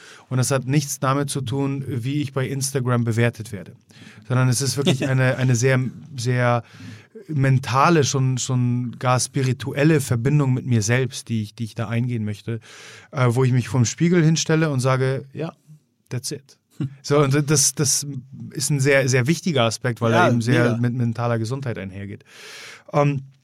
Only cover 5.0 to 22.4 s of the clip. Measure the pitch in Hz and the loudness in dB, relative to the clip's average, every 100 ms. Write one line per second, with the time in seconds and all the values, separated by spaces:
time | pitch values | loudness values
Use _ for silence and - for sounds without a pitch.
5 | 143 131 127 123 131 120 131 131 127 - | 0 2 2 2 2 2 2 2 0 -8
6 | - 139 117 123 123 120 - - - - | -14 -8 -2 0 2 0 -4 -14 -18 -20
7 | - - - 151 135 131 131 127 151 170 | -20 -20 -6 0 2 2 2 4 6 6
8 | 135 139 131 127 - 127 123 123 123 113 | 4 0 -2 -2 -2 0 0 0 -4 -4
9 | 127 127 - - 131 127 120 139 147 156 | 0 0 0 -2 -2 -2 -4 2 4 4
10 | 143 127 117 147 139 127 - 117 101 123 | 2 0 2 2 2 0 0 0 2 0
11 | 131 - - 117 104 - 113 - 104 117 | 0 -6 -6 -6 -6 -8 -10 -8 -6 -4
12 | 123 120 104 104 - 113 - - - - | -2 -4 -6 -6 -8 -10 -12 -20 -20 -20
13 | - 139 123 117 131 127 113 135 117 - | -10 0 2 2 2 2 0 0 0 2
14 | 170 175 156 160 - 160 160 135 127 131 | 2 4 4 2 2 0 2 0 0 0
15 | 131 135 - - 165 - _ 151 _ _ | 0 -4 -8 -10 -10 -10 _ -20 _ _
16 | _ 123 - 147 - _ _ - 139 - | _ -10 -8 -10 -14 _ _ -8 -8 -8
17 | - 143 143 139 139 156 - - 143 - | 0 4 4 2 2 2 2 0 0 0
18 | 143 135 - - 113 - - 147 135 139 | -4 -10 -14 -16 -14 -6 -2 0 4 4
19 | 139 131 120 165 - 135 117 - 127 113 | 4 2 2 0 0 2 2 0 -4 -2
20 | 117 120 175 120 113 123 120 117 123 127 | 2 4 4 2 2 2 2 2 0 0
21 | 120 113 120 117 110 135 135 101 95 92 | -2 -2 -2 -2 -2 -6 -6 -8 -10 -12
22 | 101 104 _ - | -12 -14 _ -20